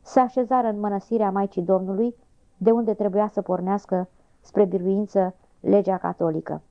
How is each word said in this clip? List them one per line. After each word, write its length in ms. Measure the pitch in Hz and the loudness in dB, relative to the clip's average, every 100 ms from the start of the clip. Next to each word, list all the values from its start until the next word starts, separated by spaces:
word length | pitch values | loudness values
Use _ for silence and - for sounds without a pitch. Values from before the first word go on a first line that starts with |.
se 180 | - 262 | 2 2
așezară 480 | 247 262 240 254 233 | 2 -2 0 0 0
în 120 | 208 | -2
mănăstirea 520 | 208 196 - 233 202 | -4 -4 -4 -2 0
Maicii 300 | 196 196 190 | 0 -2 -4
Domnului, 540 | 175 190 185 196 240 233 _ _ _ _ | 0 0 0 -2 -2 -4 _ _ _ _
de 140 | 185 | 2
unde 220 | 226 220 | 2 0
trebuia 340 | 214 202 196 214 | -2 0 0 -2
să 140 | - | -2
pornească 680 | 190 180 185 202 - 185 185 _ _ _ | -4 -4 -2 -4 -2 -4 -4 _ _ _
spre 260 | - - 196 | -4 2 2
biruință 720 | 185 180 196 208 196 185 - _ _ | 2 0 -2 0 0 0 -4 _ _
legea 380 | - 202 185 185 | 2 2 2 -2
catolică. 640 | 175 180 170 160 - 156 _ | -4 -2 -2 -2 -8 -12 _